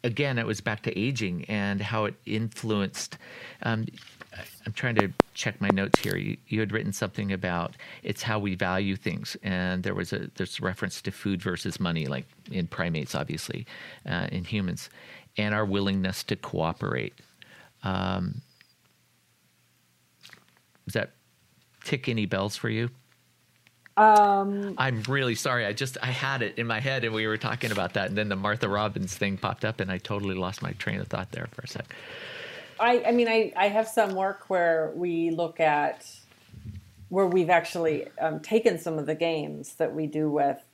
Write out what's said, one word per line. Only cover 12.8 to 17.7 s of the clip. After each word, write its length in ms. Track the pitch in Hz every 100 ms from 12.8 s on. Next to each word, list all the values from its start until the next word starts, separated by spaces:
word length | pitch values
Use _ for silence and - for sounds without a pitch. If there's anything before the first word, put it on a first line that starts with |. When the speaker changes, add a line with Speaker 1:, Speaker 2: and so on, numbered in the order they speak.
| 87 80 69 71
Speaker 1:
obviously, 500 | 73 78 - - 120 - - - -
uh, 200 | 87 95
in 120 | - 87
humans, 440 | 107 92 85 - - - - - -
and 160 | 107 107
our 100 | 104
willingness 580 | 98 98 98 95 98 -
to 100 | 104
cooperate. 800 | - 90 80 82 - 64 52 - - _ - - -